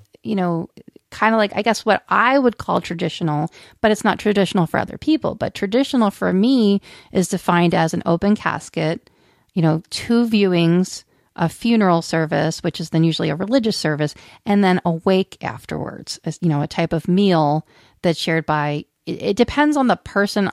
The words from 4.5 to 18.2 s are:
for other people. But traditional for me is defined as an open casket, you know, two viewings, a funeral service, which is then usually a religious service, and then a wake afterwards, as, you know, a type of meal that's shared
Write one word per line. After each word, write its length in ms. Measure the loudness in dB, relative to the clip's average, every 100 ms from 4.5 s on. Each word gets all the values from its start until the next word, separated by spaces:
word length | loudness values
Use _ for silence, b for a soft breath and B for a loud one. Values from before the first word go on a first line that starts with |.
| 0 0
for 140 | -2
other 180 | -4 -6
people. 380 | -2 0 -2 -4
But 180 | -6
traditional 560 | -4 -2 0 0 0 0
for 240 | 0 -2
me 480 | 2 2 4 4 2 B B B
is 160 | -2 -2
defined 480 | -2 0 2 4 2
as 180 | 0
an 80 | -2 -2
open 280 | 0 0 0
casket, 760 | -2 -6 -6 -4 -4 -4 -10 b b b b
you 80 | -2
know, 220 | 0 0 -4
two 340 | -8 0 0 2
viewings, 760 | 2 2 4 4 2 0 -6 -18 _ _ -4
a 120 | -4
funeral 540 | -2 0 2 4 2
service, 640 | 0 -2 0 0 -2 -4
which 160 | -6 -6
is 100 | -2
then 140 | 2
usually 260 | 2 0 -2
a 60 | -4
religious 420 | -2 0 0 -2
service, 380 | -2 -2 -4 -6 B B
and 200 | -2 2
then 180 | 4 2 0
a 60 |
wake 460 | -2 0 0 0 -6
afterwards, 760 | -10 -10 -10 -8 -8 -12 -14 -10 -8
as, 140 | -4
you 80 | 0
know, 140 | 0
a 40 | -2
type 260 | -2 -2
of 140 | -2 0
meal 560 | 2 4 4 2 0 -4 b b b
that's 180 | -2
shared 280 | -2